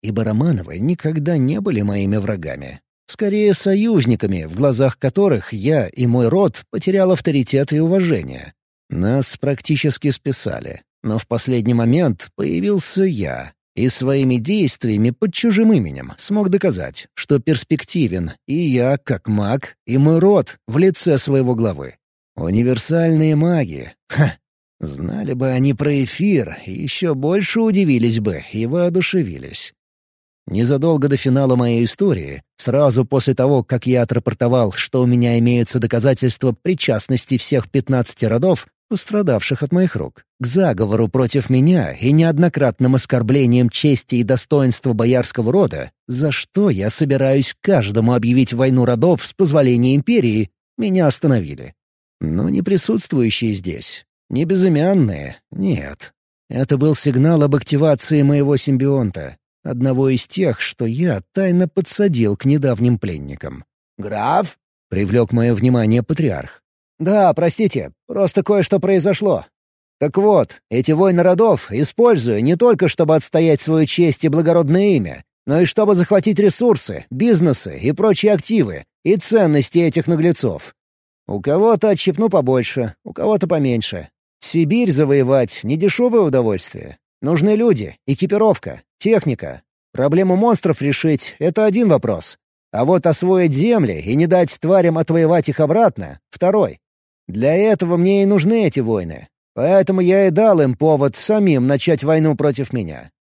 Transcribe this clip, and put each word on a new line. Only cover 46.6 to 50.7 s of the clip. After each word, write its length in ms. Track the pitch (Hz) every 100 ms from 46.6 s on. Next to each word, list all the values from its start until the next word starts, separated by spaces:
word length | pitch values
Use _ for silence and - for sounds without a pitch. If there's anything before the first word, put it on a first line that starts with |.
| 202
я 180 | 98 104
собираюсь 640 | - 147 135 135 139 131 -
каждому 540 | - 175 104 107 113 123
объявить 360 | 117 123 131
войну 340 | 120 131 127 123
родов 380 | 120 170 160
с 100 | -
позволения 640 | - 185 151 131 120 127 143
империи, 540 | 180 240 123 107 101 _ _